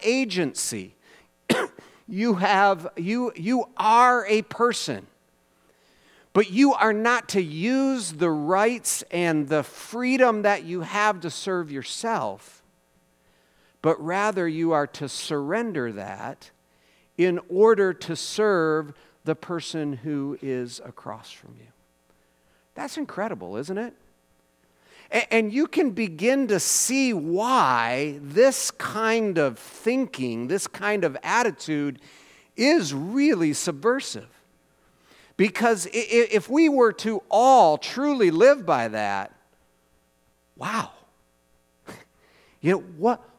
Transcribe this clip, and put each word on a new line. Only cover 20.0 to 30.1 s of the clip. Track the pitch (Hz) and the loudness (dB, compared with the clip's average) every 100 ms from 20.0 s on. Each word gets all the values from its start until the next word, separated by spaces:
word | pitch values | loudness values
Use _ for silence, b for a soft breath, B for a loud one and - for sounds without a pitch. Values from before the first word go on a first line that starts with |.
| 147 147 139 143 | -6 -6 -6 -8
is | 139 127 123 - 120 | -6 -6 -6 -12 -18
across | - - 110 - | -16 -14 -14 -16
from | - - 117 | -20 -20 -20
you. | 117 _ _ _ _ _ _ _ _ _ _ | -20 _ _ _ _ _ _ _ _ _ _
That's | - 285 320 | -14 -12 -10
incredible, | 285 - 214 135 90 104 | -10 -6 -8 -8 -10 -10
isn't | 151 190 | -8 -8
it? | 240 - _ _ _ _ _ _ b b b b b | -8 -14 _ _ _ _ _ _ b b b b b
A-, | 226 - | -4 0
and | 226 214 | 0 0
you | 240 320 | 0 0
can | - 285 | 0 0
begin | 190 214 156 220 277 247 | 0 -4 -2 0 0 0
to | 190 | 0
see | - - - 262 262 | 0 -2 0 0 0
why | 202 151 180 233 262 143 123 117 127 147 143 | 0 -2 -2 2 2 4 2 0 -2 -4 -8
this | 143 160 262 - - | -4 4 4 4 -4
kind | - - 208 220 226 214 165 | -6 -8 -2 0 0 0 2
of | 139 110 | 0 -2
thinking, | - - 220 262 240 | -14 -6 -2 0 -2